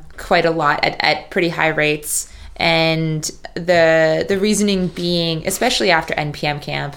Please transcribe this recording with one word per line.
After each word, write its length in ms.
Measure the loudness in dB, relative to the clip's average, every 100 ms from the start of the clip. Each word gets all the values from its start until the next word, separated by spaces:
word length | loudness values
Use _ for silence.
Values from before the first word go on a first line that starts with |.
| -10 -14
quite 280 | 0 2
a 60 | 2
lot 320 | 2 0 0
at, 100 | -2 0
at 300 | 0 0 -4
pretty 180 | -2 -2
high 200 | 0 0
rates. 640 | 0 0 -2 -4 -6 -8 -14 -14 -4
And 680 | 0 2 2 0 -2 -2 -6 -10 -12
the, 680 | -6 2 4 6 6 4 2 0
the 100 | 0
reasoning 500 | 2 2 2 2 0
being, 560 | -2 -2 0 0 -2 -4
especially 440 | -2 0 0 2
after 240 | 2 0
N 160 | -4 -4
P 160 | -4 -4
M 140 | -4
camp, 340 | -6 -6 -6